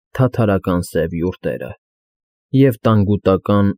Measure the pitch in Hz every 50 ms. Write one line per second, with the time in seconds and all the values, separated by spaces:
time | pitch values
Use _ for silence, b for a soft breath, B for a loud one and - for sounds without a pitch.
0 | _ _ - - 127 123 - - 117 101 98 95 - - 90 90 85 - - 85
1 | 80 82 90 85 82 90 90 - - 82 64 62 64 62 - _ _ _ _ _
2 | _ _ _ _ _ _ _ _ _ _ - 131 139 135 117 - - 110 110 107
3 | 98 92 104 95 - - 95 90 - - 101 101 101 101 98